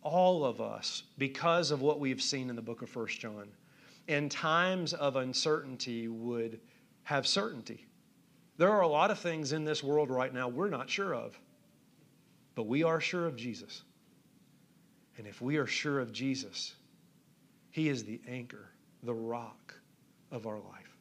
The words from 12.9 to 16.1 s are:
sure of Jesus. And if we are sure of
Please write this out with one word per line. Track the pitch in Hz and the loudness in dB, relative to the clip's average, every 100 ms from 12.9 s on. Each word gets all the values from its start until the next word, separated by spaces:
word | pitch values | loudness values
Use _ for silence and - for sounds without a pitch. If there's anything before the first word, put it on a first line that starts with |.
| 165 | 2
sure | - 180 170 | 0 0 -2
of | |
Jesus. | 127 120 101 - - - _ _ _ _ _ _ _ _ _ _ _ _ - | -2 -6 -8 -10 -16 -18 _ _ _ _ _ _ _ _ _ _ _ _ -16
And | 104 | -14
if | 98 | -6
we | 123 151 | 0 2
are | 127 | 2
sure | - 147 143 | 0 0 0
of | 120 | 0